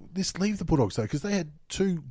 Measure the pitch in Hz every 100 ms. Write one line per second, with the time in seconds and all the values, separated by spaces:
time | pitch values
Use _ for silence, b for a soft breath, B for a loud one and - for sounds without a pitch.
0 | - 180 185 - 202 202 170 156 104 -
1 | 110 147 202 202 156 147 - - 196 175
2 | 139